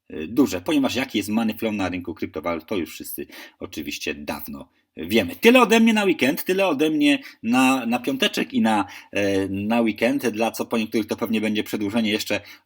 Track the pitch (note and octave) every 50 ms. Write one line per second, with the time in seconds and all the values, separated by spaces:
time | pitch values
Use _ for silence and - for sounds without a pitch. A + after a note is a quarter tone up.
0 | _ - - D#2 D#2 E2 A2+ C#3+ C3+ - - F2+ F#2 - D#3+ D3 C3+ A#2+ - A#2+
1 | C3 B2 - A2 F#2+ G2 G#2 A2+ A2+ G#2+ G#2+ - A#2 A2 G#2 G#2 F#2+ F2+ F2+ F2+
2 | F2 F2 D#2+ - A2+ F#2 - F2+ D#2 F2 E2+ E2 - - - F2+ D#2 D#2 - -
3 | D2+ - - - C#2+ - - - - - _ - - - - - D2+ - - -
4 | - - D2+ C#2+ D2 - D2+ - - - C#2+ C#2 - _ _ _ _ _ _ -
5 | A#2+ - - B2+ - - - - - A3+ B3 C4 A#3+ F#3+ A3+ A3+ A3+ A#3 G#3+ G#3+
6 | G3+ F#3+ D#3 - B2+ B2+ - - - - F#3 F#3+ G3 F#3 D3+ C3 D3+ D#3 D#3 D3+
7 | D3 D3 C#3+ C3+ - - - _ - A2+ A#2+ C3 C3 C3 C3 C3 A#2 A#2 A#2+ B2
8 | - C#3+ C3+ - G#3 G#3 - C3+ B2 - - - A2 A2 G#2+ G#2 G2 - - -
9 | - - - G2 G2+ G2 G2 G2 G2 F#2+ F#2+ G2 G2+ G#2+ A#2 A#2+ A#2 A2 G#2 -
10 | A2+ A#2+ C#3 C#3+ B2+ A#2 G#2 G#2 A2+ A2 - - A#2 - A#2+ A2+ A2 A2 - A#2
11 | G#2 - A2+ - A#2 G#2+ A2+ G#2+ G#2+ G#2+ G#2 G#2+ G2+ - - G#2+ G#2 G2 G2+ A#2+
12 | A2+ G#2 G#2+ G#2 - - G#2 F#2+ - - - - -